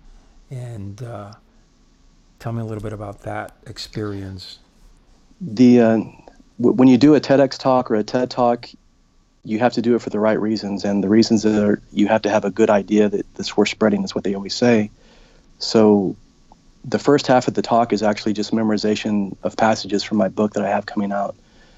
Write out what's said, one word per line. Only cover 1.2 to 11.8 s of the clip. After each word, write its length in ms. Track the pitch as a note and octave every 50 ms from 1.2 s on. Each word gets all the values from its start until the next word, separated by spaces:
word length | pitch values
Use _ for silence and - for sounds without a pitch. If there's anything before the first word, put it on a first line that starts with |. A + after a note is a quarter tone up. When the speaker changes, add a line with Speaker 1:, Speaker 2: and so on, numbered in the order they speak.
| G#2 G2+ G#2+ - _ _ _ _ _ _ _ _ _ _ _ _ _ _ _ _ _ _ _ _
Speaker 1:
tell 120 | - A#2 A2+
me 80 | A#2
a 60 | A2+
little 160 | A2 A2 G#2+ G#2+
bit 100 | G#2+ G#2+
about 300 | G#2 G#2+ G#2 G2+ - -
that 340 | G#2+ G#2 G#2+ G2+ - - _ _
experience. 920 | - G#2+ - - - - A2+ G#2+ G#2 G2+ G2 G2 F#2+ F#2+ F#2+ - - - - _ _ _ _ _ _ _ _ _ _ _ _ _ _ _ _
Speaker 2:
The, 400 | F#3+ D3 A2 A2+ B2+ B2 B2 B2
uh, 160 | A#2 A2 A2 A2 G2+ - - - _ - - _ - _ _ -
w-, 140 | A#2 - -
when 120 | G#2 C3 C3
you 100 | B2+ A#2
do 160 | C#3 D3 D3+
a 60 | C3+
ted 200 | - - C#3 C3+
X 160 | C#3 C3 -
talk 340 | - - C#3 C3 B2+ B2 -
or 40 | A#2
a 100 | G#2+ G#2
ted 240 | - - B2+ B2+ B2+
Talk, 400 | - - B2 A#2+ A#2+ B2 - - - _ _ _ _ _ _ _ _ _ _ _ _ _ _
you 140 | A#2+ G#2+ G#2+
have 140 | B2 A#2+ -
to 100 | B2+ A2
do 120 | A#2+ A#2+
it 60 | A2 -
for 80 | G#2+
the 100 | - G#2+
right 200 | G#2+ A2 G#2+ -
reasons. 440 | G2 G#2+ A2+ G#2 G2+ G2+ G2+ G2 -
And 180 | G2+ G2+ G2+ F#2+
the 60 | F#2+
reasons 360 | G#2+ A2+ A2 - A#2 G#2 G#2+
are 380 | G#2+ G#2+ G#2 G#2 G#2 G2+ -